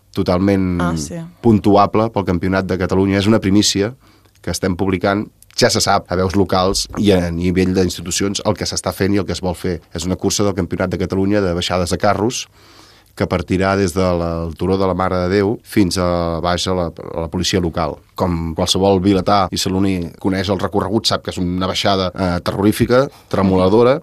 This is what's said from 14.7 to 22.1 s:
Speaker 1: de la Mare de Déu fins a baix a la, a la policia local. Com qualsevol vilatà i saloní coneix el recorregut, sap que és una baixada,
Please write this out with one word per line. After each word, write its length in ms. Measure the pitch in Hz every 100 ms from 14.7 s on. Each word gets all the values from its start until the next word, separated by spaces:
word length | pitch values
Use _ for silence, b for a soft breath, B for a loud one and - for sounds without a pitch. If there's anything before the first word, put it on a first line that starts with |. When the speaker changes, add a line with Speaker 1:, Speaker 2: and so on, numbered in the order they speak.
| 95
Speaker 1:
de 100 | 95
la 80 |
Mare 280 | 90 92 90
de 40 | 90 101
Déu 220 | 101 120
fins 360 | - 110 92 92
a 420 | 90 87 85 82
baix 240 | 87 87 95
a 80 |
la, 140 | 92 82
a 300 | - 50 80
la 60 | 82
policia 300 | 92 87 95
local. 360 | 85 85 76 71 _
Com 380 | - 95 85 82
qualsevol 460 | 80 90 95 98 95
vilatà 460 | 98 92 87 101 90
i 80 | 90
saloní 540 | 95 92 98 90 82 -
coneix 260 | 98 95 92
el 80 | 90
recorregut, 440 | 92 98 92 110 -
sap 180 | 98
que 80 | -
és 40 | 98
una 280 | 87 90 92
baixada, 460 | 87 101 95 92